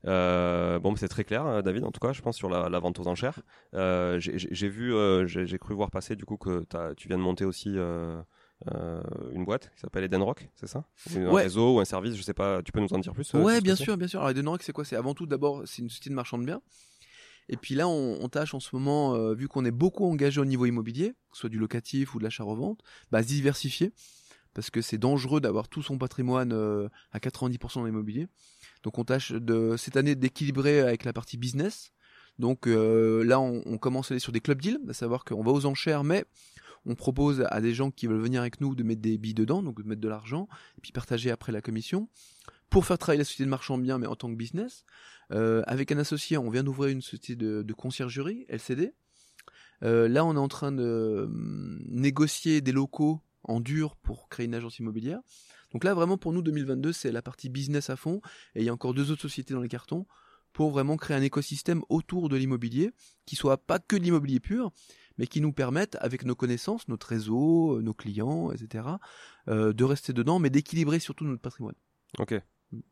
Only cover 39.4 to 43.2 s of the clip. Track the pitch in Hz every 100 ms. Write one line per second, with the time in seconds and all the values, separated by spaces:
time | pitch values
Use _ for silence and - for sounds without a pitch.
39.4 | 110 175 175 107 107 107 110 107 110 147
40.4 | 202 - - - - 127 - 117 123 113
41.4 | - 110 110 110 - 185 220 _ - _
42.4 | - _ _ 190 170 180 - 147